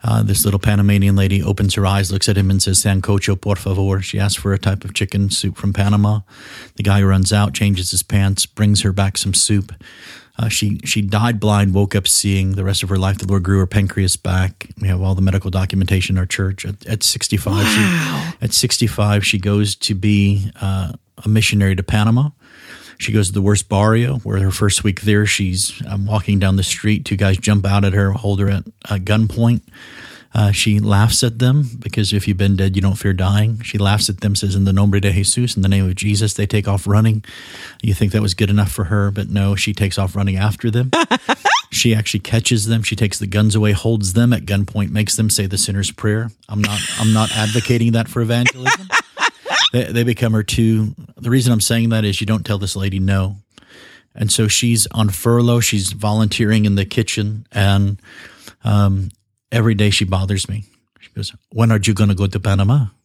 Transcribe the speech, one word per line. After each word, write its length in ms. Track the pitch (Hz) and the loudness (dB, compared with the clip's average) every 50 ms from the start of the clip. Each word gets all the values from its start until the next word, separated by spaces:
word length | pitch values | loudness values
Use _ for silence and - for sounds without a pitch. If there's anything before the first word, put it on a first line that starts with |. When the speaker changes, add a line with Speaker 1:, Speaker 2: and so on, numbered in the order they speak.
| - | 0
Speaker 1:
Uh, 180 | 113 107 110 107 | 0 0 2 2
this 220 | 101 101 - - | 2 0 0 0
little 160 | 101 98 98 | 0 0 0
Panamanian 560 | - - 104 101 101 101 101 101 98 98 98 | 0 2 2 4 4 4 4 4 4 2 2
lady 260 | 98 95 95 98 98 82 | 2 2 2 2 0 0
opens 320 | 101 101 - 101 98 - | 0 -2 0 0 -2 0
her 120 | - 98 | 0 0
eyes, 260 | 95 98 101 98 87 98 | 0 2 0 0 0 -2
looks 160 | 95 - - | -2 0 0
at 80 | 101 | 0
him 140 | 101 98 95 | 2 2 2
and 120 | 98 98 - | 2 2 2
says, 160 | - 95 - | 2 0 2
"Sancocho, 640 | - 104 98 95 92 - 101 98 - - 98 90 | 2 2 0 0 0 0 0 0 0 -2 -2 -2
por 160 | - 104 101 | -2 -4 -4
favor." 460 | - - 101 95 95 95 98 95 95 95 | -2 -2 -4 -2 -2 0 0 -2 -2 -4
She 180 | - - 101 | -4 -4 -2
asks 200 | 98 98 92 - | -2 -2 -2 -2
for 120 | - 101 98 | -2 -2 -2
a 60 | 95 | 0
type 260 | - 101 95 98 - | 0 -2 -2 -2 -6
of 80 | 95 101 | -8 -4
chicken 380 | - 104 95 - 101 101 98 | -4 -4 -2 0 -2 0 0
soup 260 | - - - 98 - | -2 -2 -4 -4 -6
from 160 | - - 101 95 | -4 -4 -4 0
Panama. 480 | - 98 101 104 104 101 104 107 107 98 _ - - - - - - - - _ | 0 2 2 4 4 4 2 2 -2 -4 _ -20 -20 -20 -20 -20 -20 -20 -20 _
The 60 | - 101 | -4 0
guy 200 | 101 98 101 98 | 2 4 4 4
runs 300 | 98 98 95 95 95 107 | 4 4 4 2 2 2
out, 220 | 101 104 101 98 | 2 2 0 0
changes 360 | - 107 101 98 90 90 - | 0 0 0 0 0 -2 -4
his 120 | - - - | -4 -4 -4
pants, 420 | _ - 101 95 95 98 - - | _ 0 0 2 2 0 -2 -4
brings 380 | - _ - 107 101 101 101 - | -8 _ 0 2 2 2 2 2
her 100 | 101 92 | 0 0
back 240 | 101 98 98 - | 0 0 -2 -2
some 160 | - - 98 92 | -4 -4 -2 0
soup. 400 | - - - 110 101 98 - - - - - - - - - - - - _ _ - | 0 0 2 0 0 0 -4 -12 -18 -20 -20 -20 -20 -20 -20 -20 -20 -20 _ _ -6
Uh, 100 | 113 113 | -4 -4
she, 300 | - - - 101 - - - | -2 -2 -2 -2 -2 -4 -4
she 180 | - - 107 104 | -4 -2 -2 0
died 380 | 98 104 104 113 120 117 104 | 0 0 2 2 2 0 0
blind, 340 | 101 107 104 101 101 98 92 | 0 2 2 4 2 2 2
woke 220 | 101 101 98 - | 2 0 2 0
up 100 | 104 92 | -2 0
seeing. 460 | - - - - 104 98 95 95 95 98 | 0 -2 0 0 0 0 0 0 0 -2
The 100 | 98 95 | -2 -2
rest 220 | 95 98 - - | -2 -2 -2 -2
of 60 | 95 | -2
her 60 | 101 | 0
life, 220 | 92 95 95 95 95 | 0 0 0 0 -2
the 80 | - | -2
Lord 160 | 95 98 98 87 | -2 0 0 2
grew 160 | 92 98 98 | 2 2 2
her 80 | 95 | 2
pancreas 500 | 92 - 107 101 92 - - 95 90 - | 2 2 0 0 0 0 0 0 0 0
back. 520 | - _ 92 90 92 95 92 - _ - - - - | -2 _ -2 0 0 0 -2 -4 _ -20 -20 -12 -4
We 60 | 107 | -2
have 140 | 95 92 90 | 0 0 0
all 160 | 92 95 95 | 0 0 0
the 60 | 90 95 | 2 2
medical 280 | 95 92 98 - 98 | 2 2 0 -2 -2
documentation 640 | 90 95 95 95 - 98 95 87 104 92 90 - 95 | -2 -2 -2 0 0 0 0 2 0 0 0 0 0
in 60 | 92 | -2
our 60 | 90 | -2
church. 380 | 92 - - 98 95 98 - - | -2 -2 -4 -2 -4 -4 -6 -8
At, 220 | 101 101 - - | -10 -10 -12 -6
at 160 | - 110 107 - | -6 -6 -2 -2
sixty-five, 640 | - - - - - - 98 - 101 98 101 101 | -2 -2 -2 -4 -2 -2 -2 0 0 0 2 2
Speaker 2:
Wow. 680 | - 220 214 208 190 175 165 78 156 80 71 73 165 170 _ | 2 2 2 2 2 2 0 -2 -4 -4 -6 -6 -8 -8 _
Speaker 1:
she, 60 | - | -4
at 80 | 117 - | -2 -2
sixty-five, 720 | - - 127 - - 117 104 - - 104 104 104 101 98 | 0 0 0 0 0 -2 -2 0 0 0 2 2 2 0
she 120 | - - 98 | 0 -2 -2
goes 360 | 92 104 104 104 104 98 - | 0 0 2 2 2 0 -2
to 180 | _ - - 107 | _ -4 -4 -4
be, 560 | 95 95 104 104 101 101 98 101 101 95 107 - - | -2 0 2 2 4 4 4 2 0 -2 -4 -6 -6
uh, 320 | - 98 95 95 92 - - - _ _ _ - - | -4 -4 -2 -2 -4 -6 -8 -12 _ _ _ -8 -2
a 40 | 107 | 0
missionary 460 | 110 110 107 - - 104 98 98 95 | 2 2 2 2 2 2 2 2 2
to 80 | 90 98 | 0 -2
Panama. 480 | - - 107 104 110 113 123 147 147 - _ _ - - - - - - - - - - _ | 0 0 2 2 4 2 2 2 0 -4 _ _ -20 -20 -20 -20 -20 -20 -20 -20 -20 -16 _
She 120 | - - 104 | -6 0 0
goes 160 | 107 101 92 | 2 2 2
to 40 | 98 | 0
the 100 | 101 95 | 0 2
worst 260 | 101 104 101 - _ | 2 2 2 0 _
barrio, 500 | 104 98 104 107 110 117 120 123 139 120 | 0 2 4 4 4 2 2 0 -2 -4
where 200 | 101 104 104 98 | -4 -4 -2 0
her 120 | 95 95 | 0 0
first 320 | 92 - 107 104 98 - - | 0 2 0 0 0 0 0
week 200 | 107 92 - - | -2 -2 0 0
there, 240 | 107 104 104 107 | 2 4 4 4
she's, 540 | 104 - - 101 92 92 92 - - - - - | 2 0 -2 -2 -2 0 -2 -4 -4 -6 -10 -10
um, 200 | - 101 98 98 | -6 -4 -4 -2
walking 340 | 101 107 107 95 - 101 101 | -2 -2 -2 0 2 0 2
down 160 | 98 95 95 | 2 2 2
the 80 | 98 92 | 2 0
street. 400 | - - - - 107 107 - - | -2 -4 -4 0 0 0 0 0
Two 120 | - 104 | -4 -2
guys 220 | 95 104 98 98 95 | 0 2 2 2 2
jump 260 | - 104 104 101 98 | 2 2 2 2 2
out 200 | 104 98 101 101 | 2 2 2 2
at 80 | 98 95 | 2 2
her, 180 | 104 101 98 | 2 2 2
hold 300 | 98 - - 101 101 95 | 0 -2 -2 -2 0 0
her 80 | 104 98 | 0 0
at, 160 | 98 95 - - - _ _ - | 0 -2 -4 -8 -18 _ _ -6
uh, 80 | 107 | -6
gunpoint. 680 | 98 92 95 107 107 113 107 - 120 117 117 120 - - _ - - - - - - - - - - - _ _ | -4 -2 0 2 2 2 0 0 2 2 2 2 0 -2 _ -20 -20 -20 -20 -20 -20 -20 -20 -20 -20 -20 _ _
Uh, 160 | 113 107 101 | 0 2 2
she 280 | 98 - - 107 104 104 | 2 0 2 2 2 2
laughs 440 | 104 104 101 101 107 113 - - - | 2 2 2 4 4 2 2 2 0
at 160 | 120 117 113 | -2 0 0
them 260 | 127 123 131 147 143 123 117 - | 0 2 2 2 0 -2 -4 -10
because 340 | - 110 - - 104 98 107 | -10 -6 -4 -2 -2 0 0
if 160 | 101 95 - | -2 0 -2
you've 80 | 101 | -2
been 180 | 92 101 98 98 | 0 2 0 2
dead, 200 | 92 98 98 95 | 2 2 0 0
you 60 | 98 95 | 2 0
don't 140 | 98 95 | 0 0
fear 160 | - - 104 95 | 0 0 -2 0
dying. 480 | 92 92 98 101 104 107 110 113 107 117 | 0 0 2 2 2 2 0 -2 -4 -8
She 160 | - - 104 | -6 -4 0
laughs 320 | 101 98 101 104 - - | 0 2 2 2 0 -2
at 100 | 101 92 | -4 -2
them, 160 | - 104 101 | -2 -2 -2
says, 180 | - - 101 95 | 0 -2 -2 0
"In 100 | 98 98 | 2 2
the 100 | 98 95 | 2 4
nombre 260 | 98 101 104 98 101 | 4 4 4 2 2
de 100 | 101 101 | 0 2
Jesus, 460 | 90 95 98 - - - 123 120 - | 0 0 0 0 0 -2 -2 -2 -2
in 60 | 107 95 | 0 0
the 60 | 95 | 2
name 180 | 98 98 98 | 2 2 2
of 80 | 92 90 | 0 -2
Jesus." 400 | - - 104 104 98 110 104 - | -2 -2 -2 0 0 0 -2 -2
They 100 | - 104 | -2 -4
take 240 | 98 - 104 95 101 | 0 0 -2 0 0
off 180 | 101 98 - | -2 -2 0
running. 380 | 101 101 107 110 113 107 107 104 - - - - - - - - - - _ - | 2 2 4 4 4 2 0 -4 -10 -20 -20 -20 -20 -20 -18 -18 -20 -16 _ -2
You 120 | 113 98 | -2 0
think 180 | - 107 101 98 | 0 0 0 2
that 80 | 110 | 0
was 140 | 107 104 92 | 0 0 0
good 160 | - 110 98 | 0 0 2
enough 200 | 101 104 104 95 | 4 2 2 0
for 140 | - - 104 | 0 -4 -4
her, 260 | 80 104 104 101 101 | -2 0 0 0 0
but 200 | 98 104 98 - | -2 -4 -4 -2
no, 260 | - 104 98 98 101 | -2 0 0 0 0
she 160 | 95 - - 104 | 0 -2 -4 -2
takes 240 | - 104 98 90 | -2 -2 -2 -2
off 180 | - 98 92 87 | -2 -4 -4 -2
running 220 | 101 101 101 95 | -2 -2 -2 0
after 340 | 95 101 107 101 - - 117 | 0 0 -2 -2 -2 -4 -2
them. 200 | 107 120 123 131 - | 0 0 0 0 0
<laughs> 60 | 320 330 - - - - - 392 - - 831 762 - - _ | 0 0 0 -2 -4 0 -2 -4 -2 0 0 0 0 -2 _
She 240 | - - - 120 110 | -6 0 2 2 2
actually 260 | 107 104 - - 107 | 2 0 -2 -4 -6
catches 460 | - - 107 113 110 - 123 110 98 | -4 -2 -2 -2 0 0 0 0 0
them. 160 | 110 113 117 107 | 0 -2 -2 -2
She 140 | - - | -4 -2
takes 220 | 95 113 101 - - | -2 -2 -2 -2 -4
the 80 | - | -8
guns 280 | 98 95 104 107 110 101 | -2 0 2 2 2 2
away, 180 | 113 107 104 104 | 2 2 2 2
holds 420 | 101 - 113 113 107 101 95 90 | 2 0 0 0 0 0 0 2
them 180 | 113 117 123 120 | 2 2 4 2
at 140 | 104 - | 0 0
gunpoint, 440 | 95 101 98 101 - - 107 101 - | -2 -2 -2 -2 -2 -2 -4 -4 -2
makes 260 | - 107 107 104 - | -2 -2 -2 -2 0
them 120 | - 113 110 | -2 0 0
say 180 | - - 101 | 0 0 -2
the 120 | 95 98 101 | -2 -2 -4
sinner's 320 | - - 98 98 95 87 | -4 -2 -2 -2 -4 -4
prayer. 400 | - - - 107 104 107 113 113 - _ _ - | -6 -4 -2 -2 0 0 -2 -6 -10 _ _ -8
I'm 140 | 104 104 104 | -4 -2 -2
not, 180 | 101 104 104 - - - - | -2 -2 -6 -6 -8 -6 0
I'm 140 | 117 110 110 | 2 2 4
not 180 | 110 110 110 - | 2 2 0 0
advocating 560 | 110 107 104 107 120 110 - 123 120 117 117 113 | -2 -2 0 0 -2 0 0 0 2 2 2 2
that 160 | 117 113 - | 0 -2 -2
for 140 | - 123 117 | -2 -4 -2
evangelism. 680 | 110 117 120 123 - - 131 127 - 403 - 190 185 - | 0 0 0 0 -2 -2 -4 -2 -2 -2 -2 -4 -4 -4
<laughs> 40 | - - - _ 554 605 466 - - - 440 - 640 831 - | -4 -4 -4 _ -4 -4 -4 -4 -6 -10 -4 -2 -2 -2 0
They, 140 | - 123 120 | 0 -2 -2
they 180 | - 110 117 117 | -2 -2 -2 0
become 300 | 120 120 - 123 113 110 | 0 0 0 0 0 0
her 100 | 110 104 | 0 0
two. 520 | - - - 113 110 110 110 110 104 - - - - - - | -2 0 0 2 2 2 2 0 -2 -4 -10 -16 -20 -20 -10
The 100 | 123 123 | -4 0
reason 240 | 120 135 117 123 120 | 0 2 2 2 2
I'm 80 | 107 | 2
saying 300 | 98 - 120 117 113 117 | 2 0 0 0 0 0
that 120 | 113 110 107 | 0 0 0
is 200 | 104 95 - 110 | 0 -2 -2 -2
you 40 | |
don't 160 | 104 110 107 - | -2 -2 -2 -2
tell 140 | - 104 | -4 -4
this 180 | 98 98 92 - | -4 -4 -6 -6
lady 240 | 101 95 101 98 95 | -4 -4 -4 -2 -2
no. 380 | 95 95 98 98 95 95 98 101 - _ _ - _ _ - - - - - - _ _ _ | 0 0 0 0 0 -2 -4 -10 -18 _ _ -20 _ _ -20 -20 -20 -20 -20 -20 _ _ _
And 180 | - 113 107 - | -6 -4 -2 0
so 160 | - 113 104 | 0 0 0
she's 380 | - - - 120 117 110 - - - | 0 0 0 0 2 0 0 -2 0
on 180 | 113 110 104 | 0 0 0
furlough. 500 | 95 - - 117 117 120 120 120 120 120 | 0 0 0 2 4 4 4 4 2 2
She's 320 | 113 - - 104 95 95 - | 0 0 -2 -2 -2 -4 -6
volunteering 720 | - - 107 104 110 113 104 - - 117 104 110 110 104 | -4 -2 -2 0 2 0 0 0 0 0 2 2 2 2
in 100 | 104 98 | 2 2
the 120 | 98 98 | 0 0
kitchen. 600 | - - - 113 - - - 104 104 107 107 - _ - | -2 -2 -2 -2 -2 -2 -4 -4 -4 -6 -8 -12 _ -2
And, 480 | 104 101 98 98 98 101 101 101 98 _ - - - - - - - - - - _ _ | 0 2 4 4 4 2 0 -2 -6 _ -20 -20 -20 -20 -20 -20 -20 -20 -20 -20 _ _
um, 460 | 107 104 104 101 98 98 98 95 90 - _ _ _ _ _ _ _ - | 0 2 2 4 2 2 0 -2 -6 -10 _ _ _ _ _ _ _ -2
every 220 | 120 110 117 110 | 0 2 2 2
day 160 | 101 107 104 | 2 2 2
she 160 | 95 - 107 | 2 0 0
bothers 420 | 92 95 92 95 95 101 92 - - | 0 0 -2 -2 -2 -2 -4 -4 -6
me. 160 | 98 107 101 _ _ _ _ _ _ _ | -8 -10 -10 _ _ _ _ _ _ _
She 100 | - - | -20 -16
goes, 240 | _ 107 104 - - - _ _ | _ -10 -10 -10 -12 -16 _ _
"When 200 | - 107 117 113 | -2 0 2 2
are 100 | 113 107 98 | 2 2 0
you 100 | 104 107 | 0 0
gonna 220 | 98 107 101 101 | 2 2 2 2
go 120 | 92 101 | 0 0
to 140 | 95 - 104 | -2 -2 -2
Panama?" 460 | 92 104 98 95 98 101 127 147 127 98 _ _ | -2 0 0 2 2 2 2 2 2 0 _ _